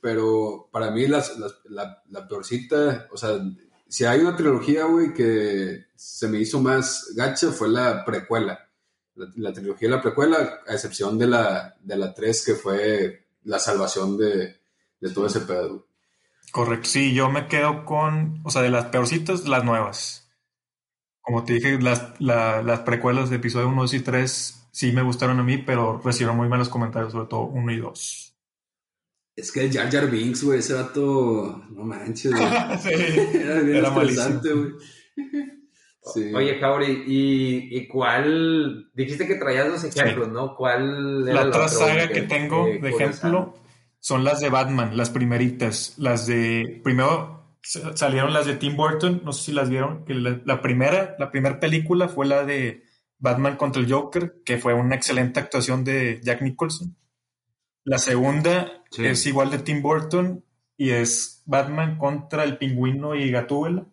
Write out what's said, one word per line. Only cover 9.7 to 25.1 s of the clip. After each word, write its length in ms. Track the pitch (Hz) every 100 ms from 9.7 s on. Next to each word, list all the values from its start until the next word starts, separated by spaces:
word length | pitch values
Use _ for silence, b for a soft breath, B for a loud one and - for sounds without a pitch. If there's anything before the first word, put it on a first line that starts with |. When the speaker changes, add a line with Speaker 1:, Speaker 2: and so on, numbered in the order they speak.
| 98 113
Speaker 1:
de 80 | 127
la 60 |
precuela, 580 | - - 311 320 - - -
a 60 |
excepción 440 | 107 98 - 101 110
de 100 | 120
la, 460 | 120 104 92 - _
de 140 | 98 98
la 180 | 92
tres, 300 | - 107 113 -
que 100 | 104
fue 720 | 98 98 104 107 92 - _ _
la 160 | 107 98
salvación 580 | - 101 92 98 98 101
de, 400 | 107 101 - - _ _ _ _
de 100 | 92
todo 160 | - 104
ese 120 | 104
pedo, 300 | 90 90 95
güey. 120 | 95 _ _ _ _ _ _ -
Speaker 2:
Correcto, 380 | - 117 117 -
sí, 240 | 135 139
yo 160 | 127 131
me 180 | 135 117
quedo 380 | 151 147 151 -
con, 560 | 151 156 156 156 -
o 60 | -
sea, 100 | 135
de 100 | 123
las 160 | 123 120
peorcitas, 600 | 127 120 165 160 185 147
las 160 | 131
nuevas. 680 | 120 113 104 98 - - _ _ _ _ _ _ _ _ _ _
Como 240 | - 117 120
te 80 |
dije, 260 | 120 135 135
las, 380 | 123 120 - -
la, 420 | 135 117 113 110
las 180 | 117 117
precuelas 480 | - 120 127 123 127
de 80 | 123
episodio 320 | 120 117 123
uno, 140 | 131
dos 100 | 127
y 80 | 131
tres 680 | 127 127 127 - - - _
sí 200 | - 127
me 100 | 123
gustaron 380 | 127